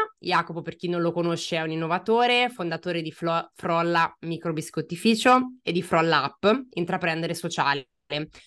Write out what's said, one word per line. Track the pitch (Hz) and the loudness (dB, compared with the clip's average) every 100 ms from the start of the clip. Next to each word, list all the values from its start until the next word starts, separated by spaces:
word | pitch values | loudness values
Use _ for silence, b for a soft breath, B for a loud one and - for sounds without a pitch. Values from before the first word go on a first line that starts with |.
| 440 _ | 0 _
Jacopo, | - 175 175 165 | -2 -2 -2 -8
per | 170 - | -10 -8
chi | 175 | -4
non | 175 | 0
lo | 170 | 0
conosce, | 170 170 170 - 165 | 0 -2 -2 -4 -4
è | |
un | 160 | -2
innovatore, | 160 165 180 196 233 240 247 247 | -4 -2 -2 2 2 4 2 0
fondatore | 247 175 165 180 170 | -2 -6 -4 -4 -4
di | 160 | -6
Flo-, | - 165 165 - | -6 -2 -2 -4
Frolla | - 175 170 170 170 165 - | -8 -2 0 2 2 2 -2
Microbiscottificio | 165 165 170 160 156 160 156 175 226 220 254 254 254 - | -8 -6 -4 -6 -6 -8 -6 2 2 4 6 4 2 -8
e | - | -4
di | 175 | -4
Frolla | 170 170 165 151 | 0 2 4 2
App, | 143 - 202 262 254 | 0 0 2 2 -2
intraprendere | 175 175 180 175 160 165 | -6 -4 -2 -2 -2 -4
sociale. | 170 170 165 139 143 - _ - 147 156 b | -4 -4 0 0 0 -4 _ -8 -6 -6 b